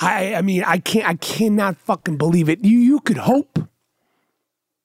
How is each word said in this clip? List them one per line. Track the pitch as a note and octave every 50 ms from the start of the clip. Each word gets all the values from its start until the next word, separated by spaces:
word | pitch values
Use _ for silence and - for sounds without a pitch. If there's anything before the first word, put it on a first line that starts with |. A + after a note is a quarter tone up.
I, | - F3+ G#3 G3+ F#3+ F#3+ A3
I | E3+ F3+
mean, | G3 F#3+ F3+ D#3+
I | - E3 F3+
can't, | - - - A3 G#3 F3+
I | E3
cannot | - - - - - A3 A3+ G#3 G#3+ G3+ G3 F3+ -
fucking | _ - G3+ F3+ - F#3 D#3+ C#3
believe | D3+ E3 E3+ F3 D#3+ D3+
it. | D#3+ F#3+ B3
You, | G3 A3+ A#3+
you | A#3+ B3 C#4+ C#4+
could | - - G#3+ C3+
hope. | - - B3 C#4 - - _ - - - _ _ _ _ _ _ _ _ _ _ _ _ _ _ _ _ _ _ _ _ _ _ _